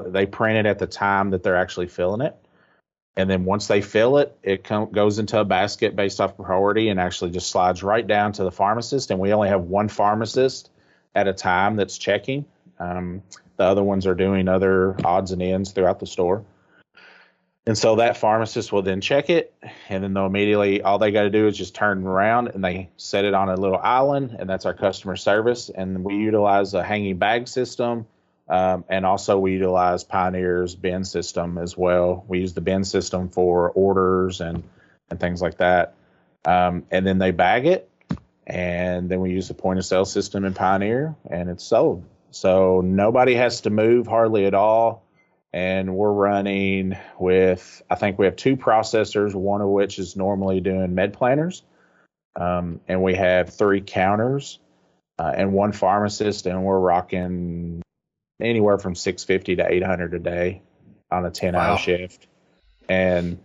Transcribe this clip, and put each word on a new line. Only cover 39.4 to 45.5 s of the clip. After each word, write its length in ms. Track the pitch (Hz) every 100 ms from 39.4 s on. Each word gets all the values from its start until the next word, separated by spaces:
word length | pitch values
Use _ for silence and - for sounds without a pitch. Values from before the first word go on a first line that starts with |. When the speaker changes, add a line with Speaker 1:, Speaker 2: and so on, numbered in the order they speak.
| 90
Speaker 1:
the 40 |
point 260 | - 95 92
of 60 |
sale 220 | 92 92 98
system 400 | 101 101 101 98
in 80 |
Pioneer, 600 | 92 92 98 101 120 156 151 -
and 200 | 85 90
it's 140 | 87
sold. 380 | - 113 151 90 87 _ _
So 500 | - 95 92 95 92
nobody 540 | 90 95 104 123 127
has 260 | 120 123 113
to 80 | 110
move 360 | 107 110 120 117
hardly 400 | 117 113 110 98
at 80 |
all. 500 | 98 107 113 113 110 _ _ _ _ _